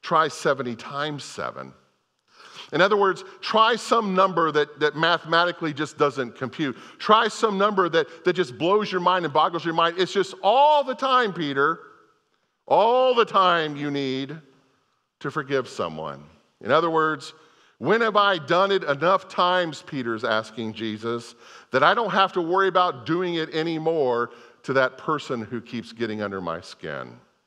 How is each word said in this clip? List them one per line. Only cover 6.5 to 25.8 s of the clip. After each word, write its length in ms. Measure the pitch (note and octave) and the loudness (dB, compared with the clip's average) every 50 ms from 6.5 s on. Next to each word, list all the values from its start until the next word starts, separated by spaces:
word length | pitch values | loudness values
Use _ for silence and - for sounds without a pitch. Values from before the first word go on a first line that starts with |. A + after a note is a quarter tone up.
| - - D#3+ C3+ A#2 - - - - _ | -4 -4 -4 -4 -4 -8 -14 -20 -16 _
Try 280 | - - G#3+ A3 A#3 | 4 4 4 4 4
some 300 | G#3+ - - - A3 G3+ | 0 -2 0 -2 0 2
number 320 | F#3+ G3+ G#3+ G#3 F#3+ F#3 E3+ | 2 2 2 2 2 0 2
that, 340 | D3+ E3 D3 - - - - | 2 0 0 0 -6 -2 -2
that 80 | F3+ | -2
just 260 | F3 F3+ F3 B2+ B2+ | 0 0 -2 -4 -4
blows 320 | - D3 F3 G3 G#3+ G#3 - | -2 0 2 2 2 2 0
your 120 | G3 F#3 | -4 0
mind 240 | F3 F3+ F3+ F#3 E3+ | 2 2 2 2 0
and 80 | D#3 C#3 | 0 0
boggles 320 | D#3 D#3 E3+ E3+ E3 D#3 | 2 0 2 0 -4 -4
your 80 | E3+ D#3+ | -2 0
mind. 240 | E3+ E3 E3+ E3+ F3+ | 2 2 2 2 -2
It's 140 | F#3 F3 - | -4 -2 0
just 220 | G3+ F#3 F#3+ - - | -2 -2 -2 -4 -2
all 400 | - G3 A3 C4 C#4+ D4+ D4+ D4 | 0 2 4 6 6 6 6 4
the 140 | C#4 C4 B3+ | 2 -2 -4
time, 380 | - C4+ C4+ C4 B3+ A#3+ G#3 E3+ | -4 0 2 2 2 2 0 -2
Peter, 460 | F3 D#3+ C#3+ C#3 C#3 C#3 D#3 E3 D#3+ - - _ _ _ _ _ _ _ _ _ _ _ _ _ _ _ | -4 -4 -2 0 2 2 2 0 -4 -10 -20 _ _ _ _ _ _ _ _ _ _ _ _ _ _ _
all 480 | - C3 E3+ G3+ A3+ B3 B3+ C4 B3+ B3 | 2 2 4 4 4 4 4 4 4 4
the 120 | A#3+ A3 | 2 2
time 500 | - - G3 F#3 F3+ E3+ E3+ D#3 D3+ D3 | 2 2 4 4 4 4 2 0 -2 -6
you 160 | C#3+ C#3+ D3 | -6 -6 -4
need 480 | C#3+ C#3+ C#3 C3 C3 C3 C#3 C3+ D3+ E3 D3+ _ _ _ _ _ _ _ _ _ _ _ _ _ _ _ | -4 -2 -2 -2 -4 -4 -6 -8 -12 -16 _ _ _ _ _ _ _ _ _ _ _ _ _ _ _ _
to 100 | - D3 | -10 -8
forgive 380 | - D#3+ C#3 C3 C#3+ C3+ B2 | -6 -6 -4 -2 -2 -2 -2
someone. 560 | B2 - - G2 E2+ D#2 D#2 D#2 D2+ C#2+ C#2 D2 D2+ - _ _ _ _ _ | -4 -6 -6 -6 -6 -4 -8 -8 -10 -10 -12 -16 -20 -20 _ _ _ _ _
In 100 | - G#2 | -2 2
other 180 | C3+ D#3 E3+ E3+ | 2 2 2 2
words, 440 | D#3+ D#3+ D#3 D#3 D#3 C#3 - - - _ _ _ _ _ _ _ _ _ | 0 0 0 0 -2 -6 -10 -18 -18 _ _ _ _ _ _ _ _ _
when 200 | G#2+ D3 G#3 A#3 | 0 0 2 2
have 160 | A#3 A3 F#3+ | 2 2 4
I 220 | G#3 G3+ G3+ G3 | 4 4 4 2
done 340 | E3 D3 B2 E3+ F3 G3 G3 | 0 0 0 2 2 4 4
it 140 | G3 F#3+ E3+ | 2 -2 0
enough 420 | D3+ C#3 C#3 D#3 F3 G3 F#3 - | -2 -2 0 2 2 2 2 -2
times, 560 | - - - F#3 F3+ F3+ F#3 F3+ E3 C#3+ - - | -6 -2 0 2 2 2 2 0 -2 -6 -10 -14
Peter's 380 | - D#3 C3+ A#2+ A#2+ A#2 G#2+ A#2 | -10 -8 -6 -4 -4 -4 -4 -2
asking 480 | A#2 A2 A2 A2 - - - A2+ A2 G#2 | -2 -2 -2 -2 -6 -10 -8 -8 -8 -8
Jesus, 640 | G#2 A2+ A2 G#2+ G#2 A2 A#2 A#2 A#2 A#2 - - _ - - - - - _ | -6 -6 -6 -6 -6 -6 -6 -6 -6 -8 -14 -20 _ -20 -20 -20 -20 -16 _
that 120 | - C3 C#3 | 0 2 4
I 100 | F#3+ A#3+ | 4 2
don't 180 | A#3+ A#3 G3 | 2 0 0
have 200 | E3+ G3 G3 F#3 - | 2 2 2 2 0
to 80 | F#3 | -4
worry 280 | E3+ D#3+ F3 F#3+ F#3+ F#3+ | -2 0 2 2 2 2
about 360 | F3 F#3 F3+ F3+ D3 B2+ A2+ | 2 2 2 2 -2 -6 -4
doing 300 | G#2 D#3+ F3 F#3 F3 E3+ | -4 -2 -2 -2 -2 -2
it 180 | E3 D#3+ D3+ - | -4 -4 -4 -4
anymore 760 | D#3 D#3+ E3+ E3 D#3 D#3 E3 E3 D#3+ C#3 B2+ A#2+ A#2 A#2+ A#2 - - - - _ _ - | -4 -2 -2 -4 -2 -2 -2 0 0 0 2 2 0 -2 -4 -6 -20 -20 -20 _ _ -6
to 80 | - C3+ | 0 2
that 240 | C3+ C3 B2+ - | 2 2 2 0
person 440 | - - - D#3 C#3+ - - C3+ A#2 | -6 -4 -4 -4 -4 -2 -6 -6 -6
who 180 | A2 G#2 B2 A#2 | -6 -8 -8 -10
keeps 320 | A2+ - - A#2 | -10 -8 -10 -10